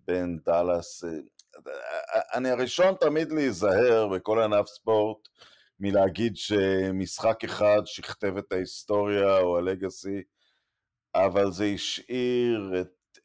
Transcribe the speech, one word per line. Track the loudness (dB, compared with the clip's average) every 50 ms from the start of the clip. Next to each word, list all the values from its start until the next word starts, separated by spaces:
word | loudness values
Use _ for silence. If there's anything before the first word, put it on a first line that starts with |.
| -6
בין | -4 -2 -2 -2 -4 -6 -6 -2
דאלאס, | 0 0 2 2 0 0 -2 -4 -8 -14 -12 -10
אה, | -10 -10 -10 -12 -16 _ _ _ _ _ -20 -16 -14 -14 -12 -10 -8 -8 -8 -6 -2 -4 -4 -2 -2 -6
אני | -4 -2 -2
הראשון | -2 -2 -2 -4 0 0 0 0 2 2
תמיד | 0 0 0 0 -2 -2
להיזהר | -2 -2 0 -2 -2 0 0 2 4 4 4 4 4 4 2 0
בכל | -2 -4 -2 0 0 2
ענף | 2 2 2 0 0
ספורט | -2 -8 -8 -2 2 2 2 2 0 -2 _ _ -20 _ _ -20 -20 _ _ _ _ _ -6
מלהגיד | -2 2 4 6 4 4 2 0 -2 -2 -2
שמשחק | -4 -4 0 2 2 4 4 4 2 2 0 0 -2 -4 -4 -6 -2 0 0 0 0 -6
אחד | -8 -2 2 4 4 4 4 2
שכתב | -2 -12 -14 -12 -12 -10 -4 -4 -4 -4 -4
את | -6 -4
ההיסטוריה | -4 -4 -4 -4 -8 -14 -4 0 0 0 2 2 2 2 4 4 4 4
או | 4 4 2 0
הלגאסי, | 0 -2 -4 -4 -6 -8 -8 -10 -10 -8 -8 -8 -10 _ _ _ _ _ _ _ _ _ _ _ _ _ _ _ _ _ 0
אבל | 2 2 2 4 2 2 2
זה | 0 -2 -2
השאיר | -2 -2 -2 -6 -8 -8 -8 -8 -6 -4 -2 -2 0 0 0 0 0 0 -2 -4 -4 -4 -4
את, | -4 -6 _ _ _ _ _ -16 -10